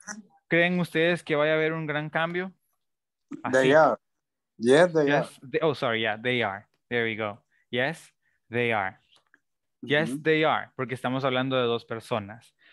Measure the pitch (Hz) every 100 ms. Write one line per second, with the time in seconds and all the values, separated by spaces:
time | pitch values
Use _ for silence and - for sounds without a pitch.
0 | - - - _ _ 170 175 180 165 160
1 | 170 175 - 147 151 156 156 165 151 147
2 | 151 160 170 175 185 - _ _ _ _
3 | _ _ _ - 127 131 131 151 143 107
4 | _ _ _ _ _ - 117 143 180 160
5 | 143 151 - - 135 151 156 131 131 110
6 | 113 110 123 123 104 98 - _ _ 120
7 | 113 107 107 101 _ _ _ 120 139 165
8 | - _ _ _ _ 117 120 110 95 -
9 | _ _ _ _ _ _ _ _ 120 147
10 | 160 143 151 156 156 107 107 - 120 123
11 | 127 131 135 127 135 131 120 117 - 113
12 | - 117 101 113 - _ _